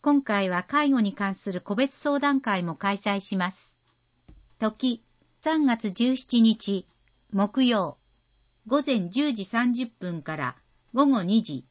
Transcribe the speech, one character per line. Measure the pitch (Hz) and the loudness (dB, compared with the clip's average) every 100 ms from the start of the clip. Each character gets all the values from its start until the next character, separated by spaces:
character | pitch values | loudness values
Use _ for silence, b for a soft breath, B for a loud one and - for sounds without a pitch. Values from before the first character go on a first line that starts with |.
今 | 294 285 | 4 2
回 | 269 202 190 | 2 -2 0
は | 180 | -2
介 | 185 285 294 | -2 0 2
護 | 269 | 2
に | 202 | 0
関 | 190 196 185 | 0 -4 -4
す | - | -6
る | 180 | -8
個 | - 208 | -4 -2
別 | 269 - | -2 -2
相 | 294 285 | -2 0
談 | 285 269 | 2 0
会 | 254 190 | 0 -2
も | 175 156 | -2 -4
開 | 196 202 | -4 -2
催 | 208 202 | -2 -4
し | - 196 | -4 -4
ま | 180 | -4
す。 | - - _ _ _ _ _ - - _ _ | -6 -20 _ _ _ _ _ -20 -20 _ _
時、 | 220 220 254 233 _ _ _ _ | -4 -2 -4 -4 _ _ _ _
三 | 311 320 277 | -2 2 2
月 | 226 214 | 0 -4
十 | 180 240 262 | -2 0 0
七 | - 240 | 0 4
日、 | 226 220 - 196 - _ _ _ _ | 4 4 -2 -6 -6 _ _ _ _
木 | 196 202 262 | -2 0 2
曜、 | 254 220 165 - _ _ _ _ _ _ 220 | 2 2 -2 -8 _ _ _ _ _ _ -2
午 | 277 285 | -2 2
前 | 240 170 | -2 0
十 | 214 294 | -2 -2
時 | 226 190 | -2 -4
三 | 233 247 | 0 0
十 | 240 247 | 0 -4
分 | _ 180 170 | _ -8 -8
か | 147 156 | -8 -6
ら | 127 - _ _ _ | -6 -8 _ _ _
午 | 240 285 | 2 4
後 | 254 | 4
二 | 175 220 | 4 2
時。 | 220 135 - | 0 -10 -12